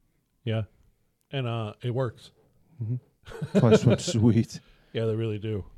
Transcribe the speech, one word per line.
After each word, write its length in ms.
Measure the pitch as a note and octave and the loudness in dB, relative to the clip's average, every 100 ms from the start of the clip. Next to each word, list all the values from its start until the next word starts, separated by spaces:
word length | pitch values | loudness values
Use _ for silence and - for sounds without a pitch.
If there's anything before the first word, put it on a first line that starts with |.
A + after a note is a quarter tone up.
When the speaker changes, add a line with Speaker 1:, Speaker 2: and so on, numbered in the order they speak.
| _ _ _ _ | _ _ _ _
Speaker 1:
Yeah. 180 | A#2 A2 G#2 _ _ _ _ _ _ | -6 -4 -6 _ _ _ _ _ _
And, 160 | C#3 B2 | -8 -6
uh, 260 | A#2 G#2+ - | -6 -8 -8
it 120 | B2 | -6
works. 360 | A#2 B2 - - _ _ _ _ - | -4 -4 -8 -18 _ _ _ _ -10
Speaker 2:
Mm-hmm. 140 | A2 B2 - _ - - - G3 | -8 -8 -10 _ -18 -12 -4 2
Plus, 240 | A#2+ - | 6 6
Speaker 1:
<laughs> 160 | B2 G2 - | 6 2 0
Speaker 2:
sweet. 480 | A#2+ A#2 F2 - - - _ _ | 2 4 4 0 -6 -20 _ _
Speaker 1:
Yeah, 140 | A#2 A2+ | -4 -2
they 80 | A2 | -2
really 220 | A2+ G#2 | -4 -4
do. 260 | A2 G#2 - | -6 -6 -8